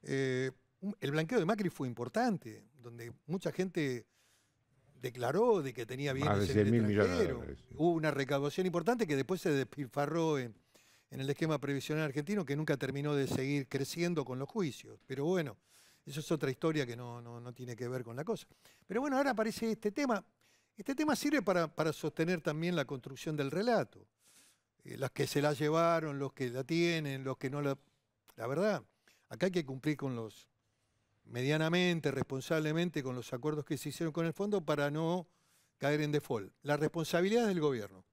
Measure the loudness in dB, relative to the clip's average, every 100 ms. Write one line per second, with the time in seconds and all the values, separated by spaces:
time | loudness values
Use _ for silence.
0 | -2 -2 0 0 -2 -6 _ _ -8 -6
1 | -2 0 2 2 2 2 0 -2 -6 -4
2 | -4 0 0 0 -4 -16 -18 _ -18 -14
3 | -14 -16 -6 -4 -4 -2 -2 0 0 -2
4 | -8 _ _ _ _ _ _ _ _ -8
5 | -8 -2 0 4 4 4 2 -4 -8 -4
6 | -2 0 2 4 4 4 6 6 6 6
7 | 4 4 2 0 -6 -12 -14 0 2 4
8 | 2 0 2 2 0 0 0 2 2 2
9 | 2 2 2 0 2 2 2 -4 -6 -2
10 | 0 2 2 2 -2 -8 _ _ _ _
11 | _ -6 -2 0 2 0 0 -2 0 0
12 | 0 -2 -2 -2 0 -2 0 0 0 -2
13 | 0 0 0 0 0 -2 -2 -4 -4 -2
14 | 0 0 -4 -6 -6 -2 -4 -4 -14 -20
15 | _ -4 0 0 -2 -6 _ -20 -20 _
16 | -12 -10 -2 -2 -2 0 0 0 -2 -4
17 | -10 -12 -12 -14 -14 -12 -10 -6 -4 -4
18 | -6 -8 -4 -6 -6 _ -20 -20 _ -4
19 | 0 2 2 2 0 0 -2 0 -2 0
20 | 0 0 -2 _ _ _ _ _ -6 0
21 | 2 2 2 2 2 2 2 2 0 0
22 | -4 0 0 0 -2 -2 0 0 -2 -6
23 | -10 -10 -6 -2 -2 0 2 2 2 -6
24 | -20 _ _ -20 -20 _ _ _ -14 -6
25 | -6 -2 0 2 2 2 2 4 4 2
26 | 0 -4 -6 -4 -6 -4 -2 2 2 2
27 | -2 -4 -4 -4 -4 -2 0 -2 _ _
28 | _ _ _ -8 -4 0 2 0 -4 _
29 | _ _ _ -2 0 0 -4 -4 -4 -2
30 | -2 -4 -6 -12 -20 _ _ _ _ _
31 | _ _ _ -4 0 2 4 4 4 2
32 | 0 -2 -2 -4 0 0 2 0 0 -2
33 | -4 -6 -6 -4 -2 -4 -4 -4 -4 -4
34 | -4 0 -2 0 0 0 0 2 2 0
35 | 0 0 -4 _ _ _ _ _ 0 2
36 | 2 0 0 -4 -4 _ 0 2 2 0
37 | 0 2 4 4 4 4 2 0 -6 -14
38 | -20